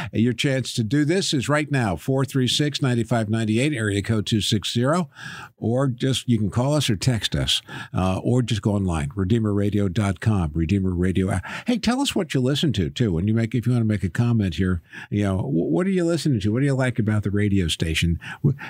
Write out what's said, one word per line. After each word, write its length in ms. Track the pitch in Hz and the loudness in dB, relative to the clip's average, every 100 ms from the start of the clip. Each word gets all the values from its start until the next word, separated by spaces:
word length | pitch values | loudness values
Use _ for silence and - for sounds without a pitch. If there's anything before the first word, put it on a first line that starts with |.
| 139 | -4
Your 220 | - 117 | 0 0
chance 400 | 120 147 131 123 | 2 0 0 -2
to 100 | - | -4
do 220 | 110 143 147 | 0 2 2
this 280 | 185 - | 0 0
is 140 | 151 123 | -2 2
right 220 | 147 147 | 0 0
now, 240 | 139 110 80 | 0 0 -2
four 300 | - 135 127 | -2 0 0
three 220 | 135 123 | 0 0
six, 340 | - 151 143 | 0 -2 0
nine 220 | 135 120 | 0 0
five 260 | 110 120 107 | 0 0 0
nine 200 | 113 110 | 0 0
eight, 240 | 110 143 | 2 0
area 280 | 110 107 101 | 0 0 0
code 240 | 98 110 95 | 0 -2 0
two 160 | 110 | 0
six 320 | - 107 - | 2 -2 -2
zero, 360 | 120 127 175 156 - - - - _ | 0 2 0 -2 -10 -16 -16 -18 _
or 300 | 107 123 139 | -2 0 0
just 400 | 120 135 123 - | 0 -2 0 0
you 120 | 113 | 2
can 100 | 104 | 2
call 240 | 117 131 | 0 0
us 160 | 151 135 | 0 0
or 60 | 98 | 0
text 400 | - 113 - 76 | 0 0 -2 -2
us, 260 | 65 - - - - | 0 -2 -4 -14 -6
uh, 260 | - 92 92 | 0 0 0
or 180 | - 123 | 0 0
just 200 | 117 107 | 0 0
go 120 | 110 | 0
online, 360 | 101 92 82 71 98 | 0 0 0 -2 -2
redeemer 380 | 92 117 107 | 2 2 2
radio 340 | 101 101 101 101 | 2 2 2 0
dot 320 | 87 101 92 | 0 -2 0
com, 320 | 110 185 80 | 0 2 0
Redeemer 400 | 80 80 101 92 | 0 0 2 0
Radio. 460 | 90 90 90 95 92 - - - | 0 0 2 0 -2 -4 -8 -2
Hey, 100 | 240 | 0
tell 240 | - 254 | 0 0
us 140 | 277 - | 0 -2
what 180 | 180 | -2
you 80 | 135 | 0
listen 320 | 127 139 156 | 0 2 0
to 160 | 101 78 | 0 -2
too. 220 | - 117 | 0 0
When 140 | 80 104 | 2 0
you 60 | 113 | 0
make, 180 | 113 | 0
if 140 | 127 120 | 0 0
you 60 | |
wanna 120 | 123 110 | 0 0
make 180 | 107 | 0
a 60 | 92 | -2
comment 460 | - 120 117 95 82 | 0 2 2 0 0
here, 260 | 92 90 - - - | 0 0 -6 -18 -4
you 120 | 104 | -2
know, 140 | 101 95 | 0 0
wh-, 340 | - - 139 | -2 -2 0
what 140 | 160 190 | 0 0
are 40 | |
you 140 | 185 170 | 0 0
listening 340 | 170 156 117 | 0 0 0
to? 100 | 104 | 0
What 100 | 113 | 0
do 40 | 143 | 0
you 80 | 131 | 2
like 220 | 127 120 | 0 0
about 260 | 107 107 | 0 0
the 80 | 101 | 0
radio 360 | 101 104 98 85 | 0 2 2 0
station? 520 | - 82 80 85 82 - - | 0 -2 2 0 0 -4 0
Wh-, 60 | 143 - | 0 0